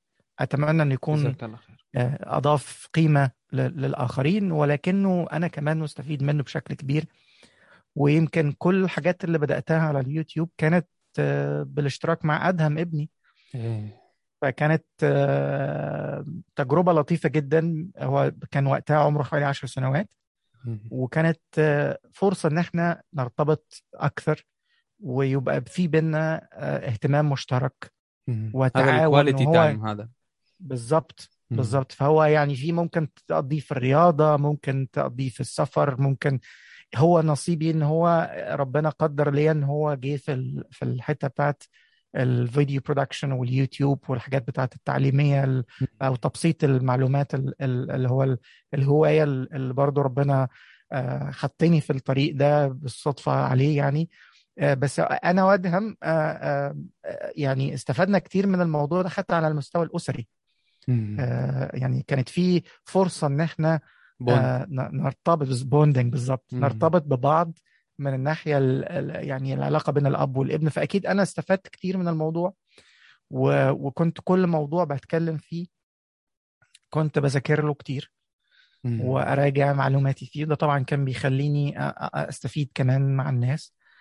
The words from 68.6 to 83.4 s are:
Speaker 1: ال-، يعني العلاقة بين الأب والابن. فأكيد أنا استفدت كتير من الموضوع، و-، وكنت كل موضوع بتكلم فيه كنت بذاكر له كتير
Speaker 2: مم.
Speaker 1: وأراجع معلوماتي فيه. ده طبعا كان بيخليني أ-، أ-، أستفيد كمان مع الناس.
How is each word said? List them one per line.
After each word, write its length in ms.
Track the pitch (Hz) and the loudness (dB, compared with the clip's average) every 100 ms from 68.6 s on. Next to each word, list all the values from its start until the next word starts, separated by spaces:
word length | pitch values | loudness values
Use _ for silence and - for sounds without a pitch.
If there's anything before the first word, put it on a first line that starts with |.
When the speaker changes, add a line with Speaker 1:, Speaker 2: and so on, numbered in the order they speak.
| 131 135 | 2 0
Speaker 1:
ال-، 400 | - - 139 - 147 | -2 -6 -6 -8 -8
يعني 260 | 135 135 | -6 -4
العلاقة 380 | 135 139 151 151 | -4 0 0 0
بين 140 | 143 139 | 0 0
الأب 300 | 135 143 127 | 0 -4 -4
والابن. 320 | 135 156 156 | -2 0 -2
فأكيد 380 | 151 151 196 175 | -2 -2 -2 0
أنا 160 | 190 | 0
استفدت 460 | 185 - - 190 - | -2 -4 -2 -2 -4
كتير 280 | - 185 190 | -10 -6 -4
من 120 | 175 | -2
الموضوع، 460 | 160 160 165 180 - _ _ _ _ _ _ - | -2 -2 -2 -4 -6 _ _ _ _ _ _ -10
و-، 400 | 131 135 143 135 | -2 2 4 2
وكنت 480 | 139 139 - 170 - | 0 -4 -2 -2 -2
كل 220 | - 185 180 | 0 2 2
موضوع 380 | 160 147 170 | 0 -2 -2
بتكلم 520 | 170 139 - 165 170 156 | -2 -4 -4 -2 -2 -4
فيه 300 | - 165 180 _ _ _ _ _ _ _ _ _ _ _ _ | -8 -12 -12 _ _ _ _ _ _ _ _ _ _ _ _
كنت 280 | 151 156 151 | -2 -2 0
بذاكر 460 | 139 135 - 151 | 0 0 0 0
له 100 | 151 | 0
كتير 380 | 143 - 135 - _ _ _ _ _ _ _ | -4 -6 -10 -10 _ _ _ _ _ _ _
Speaker 2:
مم. 160 | 123 113 | -4 -2
Speaker 1:
وأراجع 720 | 127 135 139 139 143 139 139 | 0 -2 0 2 2 2 2
معلوماتي 540 | 139 135 135 135 135 131 | 2 2 2 2 -2 -8
فيه. 180 | 147 | -6
ده 100 | 156 | -2
طبعا 280 | 147 151 143 | 0 2 0
كان 220 | 127 143 | 0 -2
بيخليني 720 | 135 123 135 135 147 147 143 - | -2 -2 0 0 0 0 -2 -2
أ-، 120 | 71 | -6
أ-، 380 | - 76 - 73 | -6 -6 -6 -6
أستفيد 420 | - - 156 139 | -8 -8 -6 -4
كمان 420 | - 127 135 139 135 | -2 0 2 0 0
مع 140 | 143 | -2
الناس. 440 | 127 | -2